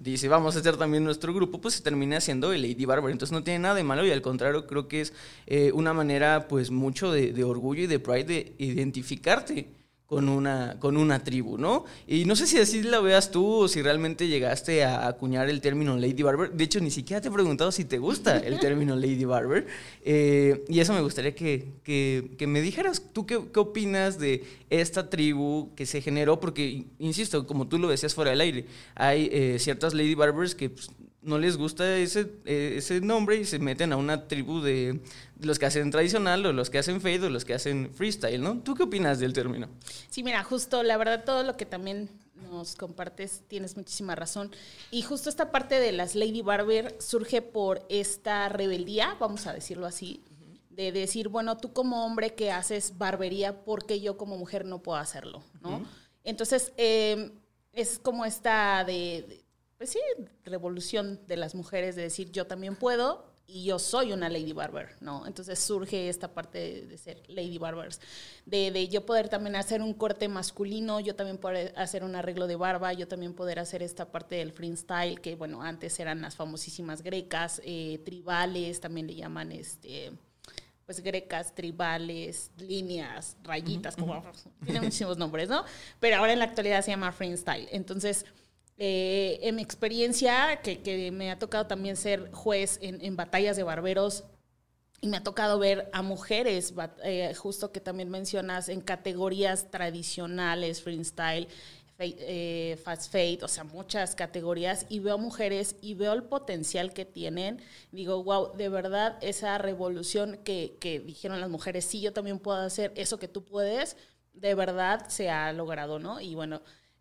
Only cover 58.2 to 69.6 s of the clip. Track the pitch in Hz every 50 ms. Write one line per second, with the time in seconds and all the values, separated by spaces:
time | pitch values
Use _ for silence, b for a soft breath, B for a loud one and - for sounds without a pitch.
58.2 | 226 220 220 - - 233 220 214 208 202 196 190 185 185 180 175 175 175 170 165
59.2 | - - - 78 _ _ _ _ _ _ _ - 233 262 - 453 605 571 480 349
60.2 | 202 - _ _ - 180 185 180 170 180 180 175 175 - - 214 202 202 196 196
61.2 | - - 175 170 165 160 185 185 175 - 202 185 180 185 180 175 170 165 160 -
62.2 | 185 175 175 190 180 185 190 185 190 196 202 - 247 247 247 240 247 277 339 -
63.2 | - - _ _ _ _ 190 185 180 196 185 180 - - - 254 262 220 196 185
64.2 | 175 165 170 160 156 156 151 151 151 151 151 147 - - - - - 151 143 139
65.2 | - - - - 185 190 180 170 - - 208 190 190 190 208 190 180 180 175 175
66.2 | 180 175 - 170 165 - - 175 170 165 - 190 - - 165 165 - 175 - -
67.2 | - - 180 190 175 175 170 165 165 165 160 165 - - 165 - B B B B
68.2 | B B B B B B 196 202 196 190 185 185 185 185 190 202 202 233 226 226
69.2 | 214 214 214 202 208 202 202 196